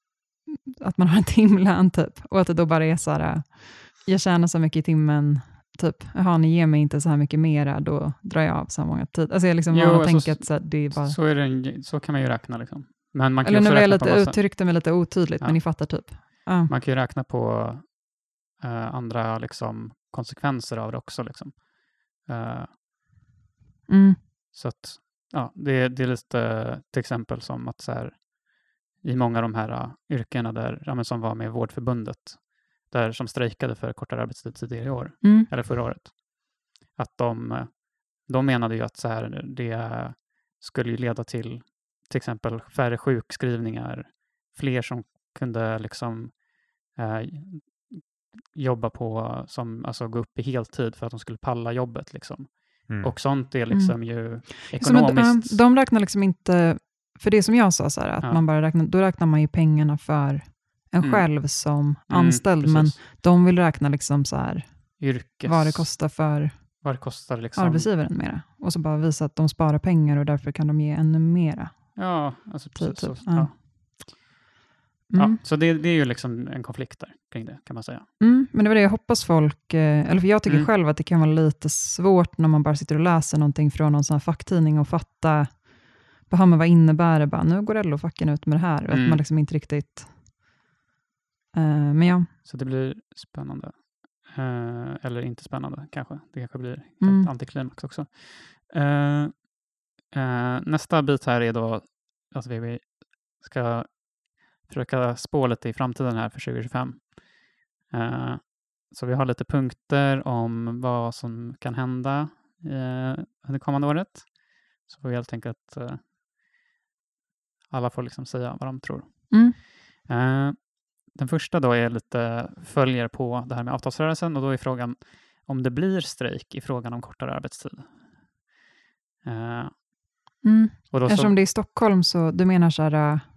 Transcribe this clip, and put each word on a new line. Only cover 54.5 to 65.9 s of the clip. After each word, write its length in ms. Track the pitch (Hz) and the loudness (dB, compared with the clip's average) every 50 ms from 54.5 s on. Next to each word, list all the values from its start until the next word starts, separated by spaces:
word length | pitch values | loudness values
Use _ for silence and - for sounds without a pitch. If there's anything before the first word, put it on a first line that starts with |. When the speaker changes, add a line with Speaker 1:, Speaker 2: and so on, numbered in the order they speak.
| - - - - - 127 | -20 -20 -14 -12 -8 -4
Speaker 1:
Så 120 | 247 - 247 | 2 6 6
men, 120 | 247 - 269 | 8 8 6
Speaker 2:
ekonomiskt 400 | - 233 233 240 240 233 220 - | 6 6 6 6 6 4 2 2
Speaker 1:
ja, 60 | 220 | 4
de 180 | 202 240 247 254 | 6 8 8 8
räknar 240 | 269 262 - 240 214 | 6 6 4 2 2
liksom 240 | 202 - - 202 196 | 2 0 0 2 2
inte, 540 | 190 170 - - - 180 175 170 165 - - - _ _ _ _ _ _ - | 2 2 0 0 2 4 4 4 4 2 0 -6 _ _ _ _ _ _ -6
för 120 | - 214 | 0 4
det 120 | 208 208 180 | 4 4 6
som 120 | 208 226 | 6 6
jag 180 | 240 220 185 - | 6 6 6 4
sa 160 | - - - | 2 0 -2
så 120 | - - | -4 -4
här, 80 | - - | -4 -4
att 140 | - - 135 | -4 -4 -2
Speaker 2:
Ja. 100 | 120 165 | 0 2
Speaker 1:
man 120 | 165 160 | 2 4
bara 160 | 156 156 151 | 4 4 2
räknar, 240 | 156 160 151 165 156 | 2 2 2 2 2
då 140 | - - 190 | 2 2 2
räknar 260 | 190 185 - - 170 | 2 2 2 2 2
man 140 | 160 156 156 | 4 4 4
ju 60 | 151 | 4
pengarna 500 | - - 170 160 156 151 151 151 147 147 | 2 2 2 4 4 4 4 4 2 0
för 440 | 147 - - 151 147 139 139 139 143 - - - _ _ _ _ _ _ _ | -2 -2 -2 -2 0 0 0 -2 -4 -6 -10 -18 _ _ _ _ _ _ _
en 80 | - 185 - | 0 2 2
Speaker 2:
Mm. 80 | 269 | 4
Speaker 1:
själv 360 | 240 202 175 156 151 143 147 | 4 4 4 4 2 0 -2
som 320 | 143 - - - 151 147 147 | -2 -4 -4 -2 0 0 2
Speaker 2:
Mm, 160 | 147 147 147 - _ | 2 0 0 -2 _
Speaker 1:
anställd, 600 | - - 180 170 170 139 120 - 196 180 156 143 156 | 0 2 4 6 6 4 4 2 2 2 4 4 4
men 140 | 156 156 156 | 6 6 6
Speaker 2:
precis. 140 | 151 - - - - - _ | 4 2 -2 -8 -20 -10 _
Speaker 1:
de 240 | - 180 175 175 180 | 4 6 6 8 8
vill 120 | 185 180 180 | 6 6 4
räkna 300 | 175 160 - - 151 143 | 4 2 2 0 0 0
liksom 360 | 139 139 - - 143 143 139 | 0 -2 -2 0 0 0 0
så 100 | - - | 0 -2
här, 300 | 135 - - - 165 - - _ _ _ _ _ _ | -4 -4 -4 -6 -8 -10 -12 _ _ _ _ _ _
Speaker 2:
Yrkes- 480 | 151 135 123 123 - _ _ - - - | -4 -4 -2 -4 -6 _ _ -8 -2 0
Speaker 1:
vad 160 | 165 160 156 | 2 2 2
det 40 | 156 - | 2 0
kostar 340 | - 160 - | -2 -4 -6